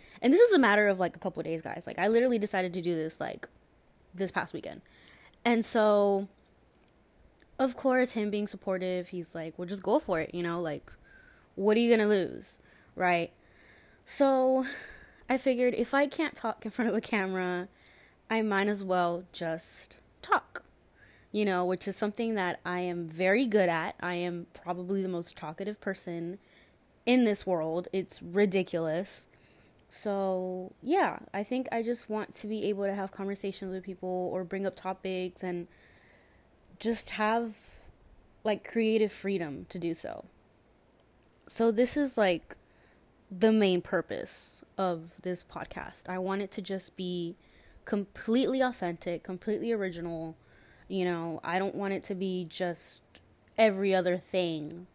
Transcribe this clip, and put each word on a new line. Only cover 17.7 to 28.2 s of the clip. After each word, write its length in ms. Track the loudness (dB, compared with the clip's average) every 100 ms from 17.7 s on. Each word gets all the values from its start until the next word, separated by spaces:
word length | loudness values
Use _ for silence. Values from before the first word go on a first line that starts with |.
| _ _ -20 -20 _ -4
I 120 | 0
might 260 | 2 2 2
as 160 | 0
well 420 | 0 2 2 0 -6
just 680 | -6 -6 -4 -6 -10 -12 -18 _ _
talk, 420 | 0 0 0 -14 -16 _ _ _ -20 -20 _
you 140 | 0 2
know, 200 | 2 2
which 220 | 0 -4
is 80 | -2
something 400 | -2 -2 -2 0
that 240 | 0 -2 -4
I 140 | -2
am 260 | -2 -4 -6
very 380 | 0 4 4 6
good 240 | 4 4
at. 260 | 2 0 -4
I 160 | -4 -2
am 320 | -2 -4 -8
probably 480 | -12 -6 -6 -2 -2
the 80 | 0
most 260 | -2 -6 -10
talkative 460 | -10 -8 -8 -6
person 580 | -6 -6 -6 -8 -6 -10 _ _ _ _ _ _ 2
in 200 | 4 4
this 200 | 2 0
world. 420 | 0 0 -4 -4
It's 280 | -4 -4 -8